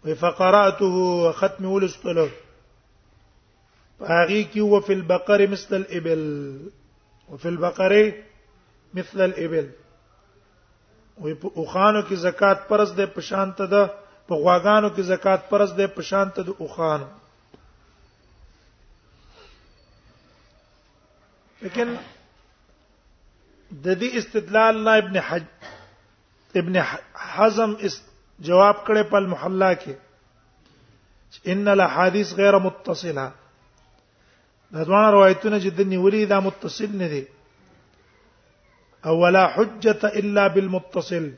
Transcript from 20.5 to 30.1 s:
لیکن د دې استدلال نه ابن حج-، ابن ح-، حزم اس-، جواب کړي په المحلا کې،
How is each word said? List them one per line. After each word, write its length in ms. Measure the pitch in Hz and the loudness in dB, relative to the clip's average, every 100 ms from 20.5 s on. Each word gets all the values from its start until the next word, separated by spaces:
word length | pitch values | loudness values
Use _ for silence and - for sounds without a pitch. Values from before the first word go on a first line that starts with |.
| _ _ _ _ _ _ _ _ _ _ _ | _ _ _ _ _ _ _ _ _ _ _
لیکن 340 | 196 233 240 240 - _ _ _ _ _ _ _ _ _ _ _ _ _ _ _ _ | -10 -6 -6 -6 -14 _ _ _ _ _ _ _ _ _ _ _ _ _ _ _ _
د 240 | 156 160 185 | -10 -4 -2
دې 100 | 240 240 | -2 -6
استدلال 680 | - 220 180 214 220 220 | -4 -6 -2 2 4 2
نه 140 | 214 220 | 2 2
ابن 200 | 185 185 | 2 -6
حج-، 480 | - 175 160 _ - - - _ _ _ _ _ _ 190 | -4 -8 -8 _ -20 -20 -20 _ _ _ _ _ _ -4
ابن 220 | 170 185 | -2 -2
ح-، 240 | 147 - - - | -2 -8 -16 -18
حزم 580 | - 175 220 208 220 214 | -12 2 2 2 -2 -2
اس-، 240 | 202 - _ _ _ _ | -8 -10 _ _ _ _
جواب 360 | 156 180 202 208 - | 2 6 6 4 0
کړي 180 | 214 208 | -2 2
په 80 | 202 | 0
المحلا 560 | 190 175 185 190 190 | 0 -6 -6 0 0
کې، 200 | 175 - 135 _ | 0 -6 -16 _